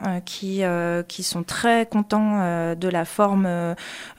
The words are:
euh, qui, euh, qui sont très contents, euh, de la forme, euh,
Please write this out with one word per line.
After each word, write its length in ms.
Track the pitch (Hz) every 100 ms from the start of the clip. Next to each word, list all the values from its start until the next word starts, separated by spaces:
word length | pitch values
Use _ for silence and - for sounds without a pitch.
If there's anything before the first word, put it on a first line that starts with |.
| 196
euh, 140 | 180
qui, 420 | 180 - 196 190
euh, 400 | 185 175 170 175
qui 200 | 170 -
sont 200 | 180 175
très 440 | 175 - 233 233 226
contents, 540 | 214 208 214 214 208
euh, 320 | 180 170 165
de 140 | 170 185
la 180 | 175 165
forme, 400 | - 208 196 190
euh, 280 | 175 170 170 - - -